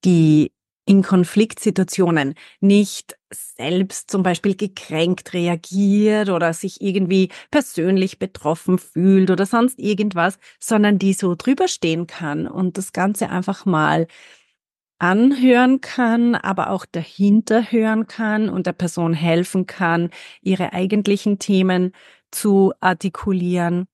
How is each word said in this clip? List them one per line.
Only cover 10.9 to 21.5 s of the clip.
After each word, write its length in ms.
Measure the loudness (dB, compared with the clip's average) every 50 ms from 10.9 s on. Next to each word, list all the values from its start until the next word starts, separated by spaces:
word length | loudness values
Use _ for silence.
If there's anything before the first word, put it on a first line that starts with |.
| 2 2
die 140 | 2 0
so 240 | 0 0 0 -2 -2
drüber 320 | -2 0 -2 0 0 0 -2
stehen 400 | -2 -2 -2 -2 -2 -2 -4 -8
kann 400 | -10 -10 -8 -8 -6 -6 -6 -6
und 300 | -4 -2 -2 -2 -2 -4
das 160 | -10 -8 _
Ganze 360 | -2 -2 -2 -2 -2 -6 -4
einfach 360 | -4 -6 -4 -4 -8 -6 -2
mal 420 | -2 0 2 2 2 2 0 0 -4 _ -20 -20 -20 -20 _ _ _ _ _ _ _ _ _ _ _ _ _
anhören 840 | -2 0 2 4 4 2 2 4 4 4 6 6 4 4 2 0
kann, 540 | -2 -8 -4 -2 0 0 2 2 2 0 0
aber 340 | 0 -2 -4 -4 -4 -2 -4
auch 160 | -4 -6 -6 _
dahinter 800 | -8 -10 -10 -10 -4 0 2 4 4 4 2 2 0 0 0 2
hören 380 | 0 0 0 0 0 -2 -4 _
kann 400 | -8 -6 -4 -2 -2 -2 -2 -2
und 180 | -2 -4 -4
der 60 | -6
Person 420 | -4 _ -4 -4 -2 -2 -2 -2 -2
helfen 520 | 0 0 0 0 0 0 -2 -2 -4 -4
kann, 440 | -4 -4 -4 -2 0 0 0 -2 -4 -6 -12 -20 -20 -20 _
ihre 300 | _ -2 -2 -2 -2 -6
eigentlichen 680 | -4 -4 -4 -2 -2 -2 0 0 -2 0 0 -2 -2 -2
Themen 540 | -2 0